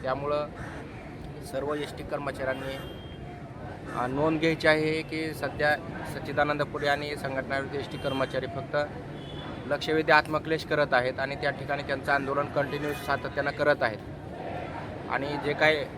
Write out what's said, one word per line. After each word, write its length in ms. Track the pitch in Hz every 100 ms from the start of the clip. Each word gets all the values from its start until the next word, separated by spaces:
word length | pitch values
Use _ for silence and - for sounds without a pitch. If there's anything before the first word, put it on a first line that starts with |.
त्यामुळं 440 | 135 135 143 147 147 - - - - - - - - - -
सर्व 240 | 131 139 151
एसटी 280 | 143 -
कर्मचाऱ्यांनी, 720 | - 147 143 135 131 131 135 135 131 - - - - - - - - - - -
अ, 80 | 123
नोंद 320 | 135 156 160
घ्यायची 280 | 165 160 165
आहे 340 | 156 156 160
की 320 | 151 156 160
सध्या 420 | 143 143 139 147 147 - - -
सच्चिदानंद 580 | 147 123 143 147 147
पुरे 240 | 143 147 143
आणि 280 | 143 147 147
संघटना 400 | 135 135 123 139
विरुद्ध 200 | 139 143
एसटी 220 | 127 -
कर्मचारी 480 | 143 135 131 131 127
फक्त 320 | 135 135 147 147 - - - - - - - -
लक्षवेधी 440 | 143 - 156 160
आत्मक्लेश 540 | 156 247 156 156 160 -
करत 280 | 151 147
आहेत 260 | 127 123 131
आणि 160 | 135 139
त्या 160 | 143
ठिकाणी 320 | 139 135 143
त्यांचं 280 | 143 139 135
आंदोलन 340 | 139 135 139 143
कंटिन्यू 480 | 151 139 147 147
सातत्यानं 580 | 139 - 139 135 131 143
करत 320 | 139 147 143
आहेत. 160 | 120 104 - - - - - - - - - - -
आणि 260 | 123 139 147 147
जे 80 |
काय 220 | 143 156 156 127